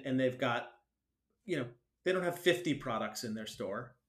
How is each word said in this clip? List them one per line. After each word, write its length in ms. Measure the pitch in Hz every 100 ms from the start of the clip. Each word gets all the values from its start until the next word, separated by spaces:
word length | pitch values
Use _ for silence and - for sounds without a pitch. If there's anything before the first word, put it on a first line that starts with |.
and 160 | 139 131
they've 180 | 131 127
got, 340 | 127 120 - - _ _ _ _ _ _ -
you 100 | 160
know, 120 | 127 - _ _
they 80 | 180
don't 100 | 185
have 140 | 175 175
fifty 360 | 180 175 160
products 500 | 139 131 110 107 -
in 100 | 117
their 120 | 110 107
store, 500 | - 101 104 123 -